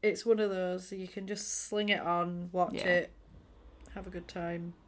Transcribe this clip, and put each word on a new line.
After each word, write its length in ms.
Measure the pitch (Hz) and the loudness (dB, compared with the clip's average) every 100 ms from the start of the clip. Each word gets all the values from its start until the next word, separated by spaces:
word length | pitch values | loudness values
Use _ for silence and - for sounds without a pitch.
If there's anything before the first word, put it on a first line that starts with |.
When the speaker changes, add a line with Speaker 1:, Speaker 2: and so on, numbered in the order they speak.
Speaker 1:
It's 240 | 214 196 233 | 2 2 2
one 140 | 220 | 4
of 80 | 214 | 4
those 420 | 190 180 185 185 | 2 0 -2 -6
you 160 | 196 185 | -8 -8
can 200 | - 190 | -8 -6
just 200 | 202 - - - | -4 -2 0 0
sling 220 | 208 208 | 0 2
it 120 | 202 | 2
on, 480 | 170 175 175 175 175 | 2 2 2 -2 -4
watch 220 | 180 175 | 0 0
Speaker 2:
Yeah. 140 | - 180 | 2 4
Speaker 1:
it, 240 | 180 - - - - - - - - - | 4 2 -10 -20 -20 -20 -20 -20 -20 -14
have 120 | 202 190 | -12 -10
a 40 | |
good 180 | 180 170 | -10 -10
time. 460 | 180 170 170 170 170 | -6 -4 -4 -6 -10